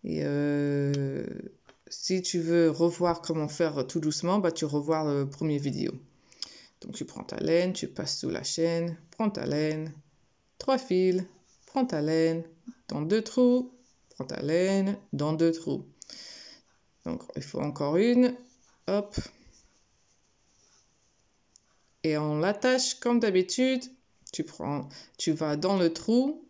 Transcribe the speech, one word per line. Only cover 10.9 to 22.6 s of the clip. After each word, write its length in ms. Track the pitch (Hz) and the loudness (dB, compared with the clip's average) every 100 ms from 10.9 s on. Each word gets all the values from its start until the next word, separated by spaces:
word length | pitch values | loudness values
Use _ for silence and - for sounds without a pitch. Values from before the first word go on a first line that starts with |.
| 185 185 180 185 - _ _ _ | 2 4 2 -2 -12 _ _ _
prends 200 | - 254 | -2 0
ta 160 | 160 | 0
laine, 420 | 147 160 165 165 165 - - - _ | 2 4 4 2 -6 -16 -20 -20 _
dans 120 | 147 | -4
deux 220 | 151 214 | 0 0
trous, 500 | 220 - 247 247 254 - _ _ _ | 0 4 6 4 0 -10 _ _ _
prends 160 | - 135 | -14 -10
ta 160 | - | -6
laine, 560 | 143 165 185 196 190 202 - | 0 2 4 2 2 -2 -6
dans 200 | 143 147 | -4 -2
deux 200 | 156 165 | 2 2
trous. 340 | 165 - 139 - - - - - - - - _ _ _ _ - | 2 -2 -6 -6 -20 -20 -18 -18 -20 -20 -20 _ _ _ _ -8
Donc, 160 | 82 - - | -8 -8 -12
il 60 | |
faut 180 | 143 - | -8 -4
encore 360 | 147 143 143 160 | -4 -2 0 2
une, 380 | 226 247 247 247 - _ _ _ - | 4 6 4 2 -14 _ _ _ -2
hop. 260 | 196 202 - - - - - _ _ _ _ _ _ _ _ _ _ _ _ _ _ _ _ _ _ _ - _ _ _ _ | -2 -2 -8 -8 -14 -20 -20 _ _ _ _ _ _ _ _ _ _ _ _ _ _ _ _ _ _ _ -20 _ _ _ _
Et 160 | 160 151 | -2 0
on 200 | 151 151 | 0 0
l'attache 560 | 175 208 | 0 0